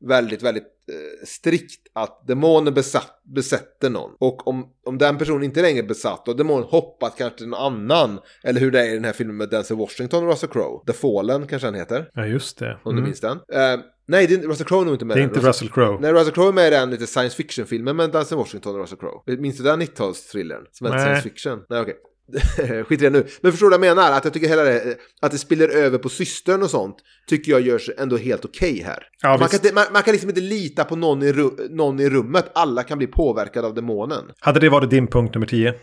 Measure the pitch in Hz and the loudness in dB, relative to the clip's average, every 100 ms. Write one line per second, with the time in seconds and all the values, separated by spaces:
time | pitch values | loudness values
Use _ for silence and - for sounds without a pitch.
0 | 127 131 117 107 120 107 - _ - 78 | 0 0 0 -4 -4 -6 -10 _ -18 -16
1 | 76 - - - - 170 - - _ - | -14 -16 -18 -6 -2 -2 -4 -16 _ -8
2 | 110 - - 127 156 160 151 139 135 127 | -8 -8 -4 0 4 4 4 0 0 -2
3 | - _ _ 135 127 127 - _ 135 107 | -6 _ _ -6 -4 -4 -6 _ -4 -4
4 | 53 - 131 131 - 131 127 _ - 131 | -8 -2 -2 -2 -6 -6 -10 _ -10 0
5 | 143 143 151 143 139 143 175 135 104 107 | 0 2 -2 -2 -2 2 2 2 -2 -4
6 | 113 90 - 120 156 139 117 165 160 - | -4 -6 -4 -2 0 0 2 0 0 -6
7 | 117 - 123 - 117 120 139 117 104 165 | -8 -6 -8 -8 -10 -6 -4 -4 0 2
8 | 131 98 - _ 123 120 131 127 117 110 | 2 -2 -14 _ -4 0 2 2 2 -2
9 | 113 104 113 104 107 110 101 110 104 - | -4 -6 -8 -6 -4 -4 -4 -6 -6 -6
10 | 123 170 170 151 160 127 78 62 - 113 | -4 -2 0 0 -2 -4 -4 -6 -6 -2
11 | 139 101 104 139 143 143 123 101 85 120 | 0 0 0 -2 -4 -6 -6 -8 -6 -8
12 | 160 - 107 127 - - 120 107 113 120 | -6 -8 -4 -4 -6 -10 -12 -10 -6 -4
13 | 135 - 107 151 - 139 135 123 - _ | -4 -4 -6 -6 -6 0 0 0 -6 _
14 | - 180 175 185 156 151 156 190 175 139 | 0 4 4 2 0 -6 -2 0 0 -2
15 | 113 113 139 135 127 120 110 - 117 101 | -2 0 0 2 2 0 -2 0 2 2
16 | 147 165 156 156 190 190 165 147 127 120 | 2 4 4 4 2 4 4 4 2 -4
17 | 117 135 127 - 147 - 107 117 120 160 | -4 -2 -2 -4 -8 -8 -6 -6 -4 -2
18 | 165 156 151 160 110 104 104 101 90 95 | 0 0 -2 -4 -6 -8 -10 -8 -10 -12
19 | 85 - - 127 139 135 131 160 160 - | -12 -12 -8 -6 -6 -2 -2 -2 -4 -6
20 | 101 90 - 104 82 67 - _ 120 131 | -6 -6 -10 -10 -10 -12 -18 _ -4 -2
21 | 139 139 113 - 147 113 - 117 107 - | 0 0 -4 -8 -8 -10 -6 -6 -6 -10
22 | _ _ _ 135 131 - 131 113 110 151 | _ _ _ -2 0 2 0 -2 -2 2
23 | 143 139 - - 185 170 202 180 185 175 | 4 4 2 0 0 4 6 6 6 6
24 | 175 135 160 156 156 156 143 120 117 117 | 6 4 0 -2 0 4 4 2 -2 -8
25 | - _ 147 135 - 160 160 147 143 127 | -12 _ -4 -4 0 2 4 4 2 2
26 | 131 - 180 - - 190 196 151 98 101 | -2 -6 -6 -4 -2 0 0 -2 -4 -10
27 | _ _ - 156 151 135 123 120 - - | _ _ -4 -2 2 2 4 0 -2 -6
28 | 135 120 113 104 - - 180 113 85 - | -2 -2 -2 -4 -6 -4 -4 -2 -8 -12
29 | - _ 139 135 165 196 196 202 202 202 | -14 _ 2 4 4 2 4 4 4 2
30 | 208 208 185 185 185 214 170 - 151 165 | 2 2 0 -4 -4 -4 -4 -4 -4 0
31 | 165 139 143 139 139 131 - 160 147 135 | 0 2 2 2 0 -2 -6 -2 0 2
32 | 139 135 113 175 - 160 160 120 123 147 | 2 2 2 0 0 0 0 0 -4 -4
33 | 127 - 135 110 101 120 113 110 117 104 | -2 0 0 0 -4 -4 -4 -4 -4 -4
34 | 113 143 - - - 147 156 143 131 131 | -4 -8 -10 -4 0 4 6 6 6 4
35 | 123 123 117 113 107 120 117 120 | 4 2 0 -2 -2 2 0 -2